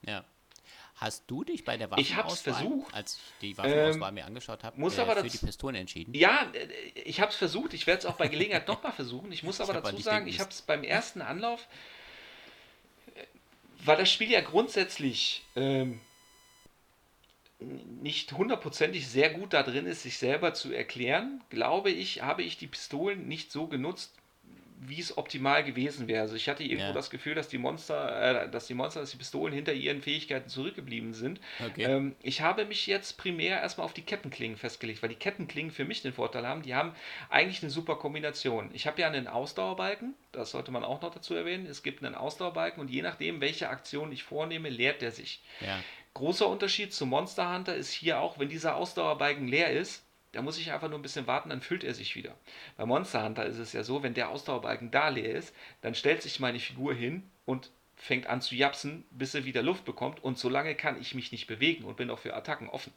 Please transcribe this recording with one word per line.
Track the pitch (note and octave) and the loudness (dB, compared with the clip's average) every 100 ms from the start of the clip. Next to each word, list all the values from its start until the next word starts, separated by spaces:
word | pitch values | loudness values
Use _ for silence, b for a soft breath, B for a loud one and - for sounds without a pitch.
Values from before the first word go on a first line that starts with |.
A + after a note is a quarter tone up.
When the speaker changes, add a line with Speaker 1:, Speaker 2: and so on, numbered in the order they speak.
| - | -4
Speaker 1:
Ja. | G2+ - _ _ - B B B - | -6 -8 _ _ -20 B B B -4
Hast | A2 - - | -4 -4 -6
du | C3 | -6
dich | - E4+ | -4 -4
bei | - A2+ | -2 -2
der | G#2+ - | 0 2
Speaker 2:
Ich | C#3 - | 2 2
hab's | E3 E3+ | 0 0
Speaker 1:
Waffenauswahl, | - - | 0 0
Speaker 2:
versucht. | G3+ C#4 - | 0 -2 -4
Speaker 1:
als | - - - | -8 -8 -10
ich | - - | -12 -10
die | G2+ G2 | -8 0
Waffenauswahl | B2+ D3 D#3 D#3 G2 | 4 6 6 4 -2
Speaker 2:
Ähm, | |
Speaker 1:
mir | G2+ - | -6 -8
angeschaut | A#2 - A2+ | -10 -10 -8
hab, | A2+ A#2+ | -8 -2
Speaker 2:
muss | E3 - | 0 2
Speaker 1:
äh, | |
Speaker 2:
aber | A#3 | 4
Speaker 1:
für | G3+ | 4
Speaker 2:
daz-, | B2 | 2
Speaker 1:
die | - | 0
Pistolen | D3+ - C#3 A#2 | -2 -2 -4 -4
entschieden? | F#2 E2+ E2 | -6 -8 -6
Speaker 2:
ja, | C3+ F3+ C4 A3+ | 6 8 8 4
äh, | - - - - - | -2 -8 -10 -12 -10
ich | - E3+ | -6 4
hab's | G#3 - | 4 4
versucht. | F3 F#3+ D#4 | 2 2 -2
Ich | E3 - | 0 4
werd's | F3+ F3+ | 4 2
auch | - | 2
bei | D#3+ | 2
Gelegenheit | D3+ G#3 F3+ - | 4 4 4 2
Speaker 1:
<laughs> | |
Speaker 2:
nochmal | G#3 D4 | -2 -2
versuchen. | - B2+ B2 G3 | -4 -6 -6 -8
Ich | E3+ | -6
muss | D#3+ G3 | -4 -2
Speaker 1:
Ich | |
Speaker 2:
aber | G3 | 0
Speaker 1:
hab | E3+ | 0
an | |
Speaker 2:
dazu | G#2 C#3+ | 0 0
Speaker 1:
dich | |
Speaker 2:
sagen, | G#3+ G#3+ | 2 2
Speaker 1:
denken | F#3 | 2
Speaker 2:
ich | |
Speaker 1:
müssen. | D#3+ | -2
Speaker 2:
hab's | F#3+ - | -4 -6
beim | - D3+ | 0 0
ersten | D3+ F#3+ A#3 F#3+ | 4 0 0 -6
Anlauf, | A#2 D#3+ A#3 A#3 - B B B B B B B B B B B _ _ - | -4 -2 -2 -4 -8 B B B B B B B B B B B _ _ -20
äh, | - - - _ _ - - | -20 -20 -20 _ _ -20 -4
weil | D3 D#3 | 6 8
das | F#3+ | 8
Spiel | - A3 | 6 6
ja | A#3 | 6
grundsätzlich, | C#3 E3 B3+ - F3+ - C#3 G#2+ - - - - | 6 4 4 2 0 2 0 2 0 0 -4 0
ähm, | C3+ C3+ C3 A2+ G#2 - - - - _ - _ _ _ _ _ _ _ _ _ | 4 4 2 -2 -12 -20 -20 -20 -20 _ -20 _ _ _ _ _ _ _ _ _
n-, | A#2 C3+ - A#2+ | -12 -12 -12 -8
nicht | C#3+ D3+ - | -4 -4 -4
hundertprozentig | C3+ G#3+ B3+ - - D#3 F3+ C3 | 0 2 2 -2 2 2 2 0
sehr | B2 D#3 | 6 6
gut | D#3 G3 | 4 2
da | E3 | 4
drin | C3+ B2+ E3 | 4 0 -2
ist, | - | -4
sich | B2 - | -6 0
selber | B2 C#3+ E3+ | 2 4 2
zu | D#3+ C3+ | 0 -4
erklären, | B2 B2 A#2+ B2 D#3 B3 C4+ - | -2 -4 -2 2 2 2 -8 -6
glaube | A2+ A#2+ F3 G3 | 0 2 4 2
ich, | - F#3 - | 0 -2 -2
habe | - - | 0 0
ich | F3 - | -2 -6
die | C3+ | -10
Pistolen | - - C#3+ F#3+ G3 C3 | -10 -6 0 0 -2 -4
nicht | D#3+ - | -8 -6
so | C#3+ D#3+ | -6 -2
genutzt, | C3+ C#3 F#3 - - _ _ - - - - | -2 -2 -4 -10 -16 _ _ -20 -20 -20 -16
wie | C3 D3+ | -12 -8
es | E3+ - | -4 -4
optimal | C#3 C#3 C3+ D3 | -4 0 6 6
gewesen | C#3+ B2 C#3 C#3 A2+ | 4 0 0 -2 0
wäre. | A2 | 2
Also | A2 | 2
ich | A2+ - | 0 -2
hatte | D3 | -2
irgendwo | D3+ C3 G2 | 0 0 2
Speaker 1:
Ja. | |
Speaker 2:
das | - C#3 | 0 -2
Gefühl, | C3 D3+ D#3 | -6 -2 -2
dass | D3+ | -2
die | C3 | -2
Monster, | B2+ D#3+ - D3 C3+ G#2+ B2 B2 - | -2 -2 -2 -2 0 4 4 4 2
äh, | |
dass | A#2+ - | -4 -4
die | |
Monster, | B2 C#3+ D#3+ | -4 -2 -4
dass | C#3 | -8
die | C3 | -8
Pistolen | C3 C#3+ D#3+ | -6 -2 0
hinter | C#3+ D3+ | 0 0
ihren | C#3 C#3 C#3+ | 0 0 -2
Fähigkeiten | C#3+ D3+ - C3+ A#2+ | -2 -4 0 -2 -2
zurückgeblieben | C3 C#3 - C3+ A2+ A2+ | -6 -6 -6 -8 -6 -6
sind. | A2 B2 F#3+ B B | -4 -4 -4 B B
Speaker 1:
Okay. | A#2 F2+ A2+ | -6 0 4
Speaker 2:
Ähm, | C3+ C#3 - | 4 2 -2
ich | B2+ C3+ | -4 2
habe | D#3+ G#3+ | 2 2
mich | G#3 G#3 - | 0 -2 0
jetzt | G3 - - | 0 -2 -6
primär | F#3+ E3+ E3+ F#3+ | -4 0 2 2
erstmal | E3+ - | 0 -2
auf | D#3+ | -4
die | - | -6
Kettenklingen | D#3+ G3+ - - A2+ G#2+ | -4 -4 -4 -4 -6 -4
festgelegt, | A#2+ - A#2 G#2+ | -6 -6 -8 -4
weil | A2+ | -4
die | |
Kettenklingen | A#2 G3 G3 F3 C#3+ D#3 | -2 -4 -2 -6 -4 -6
für | - | -4
mich | C#3 A3 | -4 -2
den | C3+ | -4
Vorteil | B2 A#2 B2 A#2+ | -2 -2 -2 -4
haben, | D3 | -4
die | B2+ | -2
haben | B2+ E3 D#3+ B B B | 0 0 -4 B B B
eigentlich | C3+ F3 F#3 | 6 6 2
eine | D#3 | -4
super | C#3 E3 | -4 -2
Kombination. | D3+ D3 D3+ D3+ D3 C3+ A2+ G2+ | -2 -2 -2 -4 -2 0 0 -2
Ich | - D3+ | -2 -2
habe | D3+ | 2
ja | E3 | 2
einen | D3 B2 | 2 -2
Ausdauerbalken, | A#2 C#3 - F#3+ F#3 F#3+ G#3 A#3+ C4+ _ | -2 -2 -2 -2 0 -2 -2 -6 -10 _
das | - - | -8 -6
sollte | B2+ B2+ | -6 -4
man | B2+ | -4
auch | A2+ C#3+ | -2 -4
noch | E3+ | -4
dazu | F3+ - | -8 -4
erwähnen, | E3+ E3+ F#3 F3+ | -2 0 -4 -6
es | C#3 | -6
gibt | D3 C#3 | -6 -4
einen | C3 A2 | -6 -4
Ausdauerbalken | C#3+ - F3+ E3 E3 E3+ | -4 -2 -4 0 -2 -2
und | C#3 | -4
je | B2+ | -2
nachdem, | E3+ - D#3 E3+ | -2 -2 -4 0
welche | C#3+ D#3 F3 | -2 0 -4
Aktion | C3 - C#3+ D#3 | -4 -6 -6 -4
ich | C3 | -8
vornehme, | - D3 D#3+ D#3+ D#3 | -6 -4 -2 -4 -4
leert | A#2+ B2+ D3 | 2 2 4
der | A#2+ | -4
sich. | - - - B B | -6 -10 -12 B B
Speaker 1:
Ja. | G2 F#2+ F#2 B B | -4 -4 -6 B B
Speaker 2:
Großer | - C#3+ F3+ G3+ | -2 0 4 4
Unterschied | F#3+ G3 - G3+ | 4 2 0 -2
zum | - C3+ | -2 2
Monster | C3+ F3+ - F3+ | 2 0 0 0
Hunter | F3+ F#3 D#3 | 0 -2 -2
ist | C#3 | -4
hier | - E3 C#3+ | 0 2 4
auch, | E3+ - | 2 0
wenn | C#3+ | -2
dieser | D#3+ D#3 | 0 0
Ausdauerbalken | C#3+ F3 - D#3+ D3+ C#3+ C#3+ B2+ | 2 0 2 2 4 4 2 2
leer | C#3 E3+ | 4 6
ist, | C3 F#3 - _ _ _ | 4 0 -6 _ _ _
da | G#2+ | -6
muss | C3 E3 | -4 -4
ich | D#3+ | -4
einfach | D3 D#3 | -4 -4
nur | D3+ | -6
ein | |
bisschen | C#3+ D3 B2 | -6 -4 0
warten, | C3+ D#3+ | 0 0
dann | C3 | -8
füllt | - F3+ | -2 -2
er | C#3 | -2
sich | B2 - - | -4 -4 -6
wieder. | - - B B B - | -8 -12 B B B -6
Bei | A2 | 2
Monster | C3+ F#3 A#2 | 2 4 0
Hunter | G#2+ A2 | 0 0
ist | A2 A2+ | -2 -2
es | A#2 | -4
ja | A2+ | -4
so, | A2 C#3 | -2 0
wenn | C3+ | 0
der | B2 A#2 | 0 0
Ausdauerbalken | C#3+ - B2+ A#2 A2 A#2 | -2 -2 -2 0 -2 2
da | C3+ D3+ | 4 4
leer | B2+ - | 2 0
ist, | C3+ E3+ B B B | -2 -6 B B B
dann | A2+ | -4
stellt | A#2 C#3+ E3 | 2 4 4
sich | C#3 - | 2 -2
meine | C3 A#2+ | 0 0
Figur | - B2+ C#3 | -6 -4 -2
hin | B2+ A#2+ F3 - _ | 0 0 -2 -8 _
und | - C3 - _ _ - | -2 -2 -4 _ _ -16
fängt | - B2+ - | 0 0 2
an | B2+ | -2
zu | - | 0
japsen, | B2 C#3 - C#3+ D#3+ - | 4 4 4 -6 -8 -14
bis | B2 C3 | -6 -2
er | D3 | -2
wieder | C3 B2 | 0 2
Luft | C3 F#3 | 2 2
bekommt | - - C3 - | -2 -4 -4 -2
und | C3+ B2+ | -4 0
solange | - C3+ D#3 | 2 2 2
kann | D3+ D#3 C3 | 0 0 -2
ich | - | -6
mich | C3 - | -8 -6
nicht | A#2+ - | -8 -8
bewegen | A2 D3 E3 | 2 2 2
und | G#2+ G#2+ | -6 -6
bin | B2 | -4
auch | A#2 | -4
für | - | -4
Attacken | A2 - D3+ A2 | -6 -4 -6 -4
offen. | - - | -8 -10